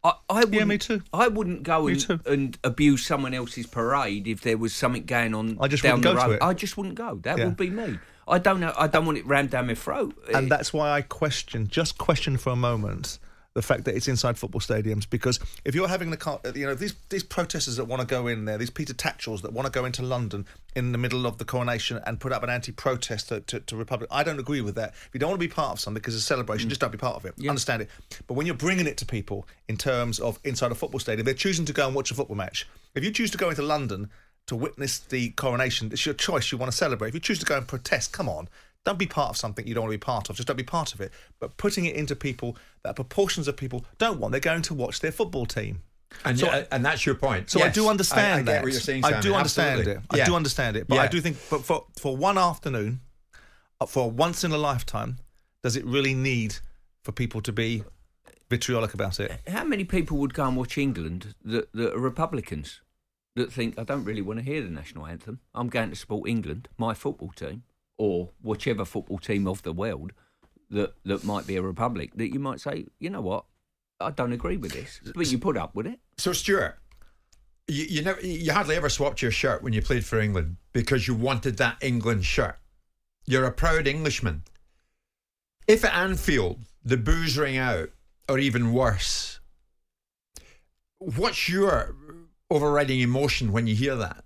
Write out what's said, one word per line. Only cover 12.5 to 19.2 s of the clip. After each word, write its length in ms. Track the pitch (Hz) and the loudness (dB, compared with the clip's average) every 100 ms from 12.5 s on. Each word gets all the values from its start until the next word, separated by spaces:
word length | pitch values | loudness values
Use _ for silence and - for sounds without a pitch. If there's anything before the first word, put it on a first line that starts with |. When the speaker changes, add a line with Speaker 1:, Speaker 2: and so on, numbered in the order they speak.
Speaker 2:
a 40 | 123 | 2
moment, 640 | 123 113 104 95 - - - - _ - | 2 0 -2 -4 -8 -10 -16 -20 _ -4
the 80 | |
fact 220 | 110 135 - | 0 0 2
that 100 | 117 | -2
it's 120 | 127 | 0
inside 300 | 123 123 117 | 0 0 -2
football 240 | 95 92 | -4 -6
stadiums, 480 | - 110 107 107 101 | -2 0 0 -2 -2
because 300 | 117 127 123 - - - | -2 0 0 -4 -8 -4
if 80 | |
you're 140 | 139 160 | 0 0
having 240 | 185 170 | -2 -4
the 60 | 156 | -4
car, 220 | - 139 123 | -6 -6 -6
you 140 | 127 139 | -6 -4
know, 80 | 135 | -4
these, 180 | 208 202 - | -6 -8 -6
these 140 | 196 | -6
protesters 520 | - - 170 160 135 120 | -4 -4 -2 -2 -4 -4
that 80 | 117 | -4
wanna 200 | 127 123 | -2 0
go 220 | 127 120 | -2 0
in 180 | 113 107 | -2 -4
there, 140 | 107 | -4
these 100 | 120 | -4
Peter 240 | - 143 | -6 -8
Tatchells 480 | 123 156 - | -4 -4 -4